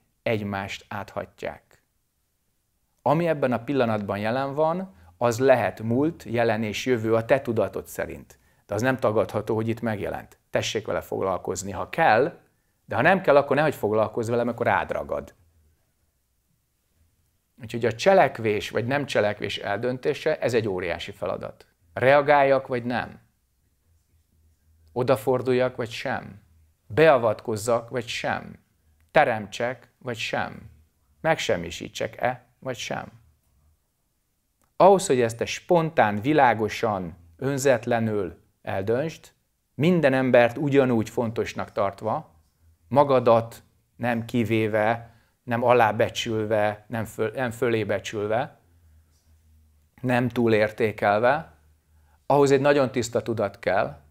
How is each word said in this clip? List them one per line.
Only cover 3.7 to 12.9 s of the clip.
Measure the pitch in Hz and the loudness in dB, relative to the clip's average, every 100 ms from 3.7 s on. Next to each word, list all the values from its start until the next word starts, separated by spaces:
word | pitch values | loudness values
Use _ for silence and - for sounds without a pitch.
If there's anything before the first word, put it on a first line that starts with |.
| 139 117 107 101 101 | 0 0 0 -4 -4
jelen | 107 127 139 | -2 -4 -4
van, | 139 156 175 190 - _ - | -2 -2 -2 -8 -16 _ -4
az | 120 117 | -2 2
lehet | 135 123 98 - | 4 4 2 -4
múlt, | 113 123 156 165 | -2 0 -2 -4
jelen | - 117 117 110 | -6 0 0 0
és | 110 101 127 | -4 -4 -2
jövő | 120 110 113 | 0 2 0
a | 113 | 2
te | 139 | 0
tudatod | - 110 95 85 - | 0 -2 -2 -4 -10
szerint. | - 80 73 - _ _ _ - | -10 -10 -10 -18 _ _ _ -10
De | |
az | 104 | -4
nem | 127 131 | -2 0
tagadható, | 113 107 92 107 101 110 | 0 0 0 -2 -4 -4
hogy | 113 | -4
itt | 110 | -4
megjelent. | 113 101 80 78 - _ _ | -6 -6 -6 -10 -12 _ _
Tessék | 120 107 110 - | -4 -4 -6 -4
vele | 85 | -6
foglalkozni, | - 107 95 90 - 90 95 | -6 -6 -4 -4 -6 -8 -8
ha | 90 90 | -10 -6
kell, | - 160 110 156 - _ _ _ _ | 0 4 4 2 -4 _ _ _ _
de | - | -6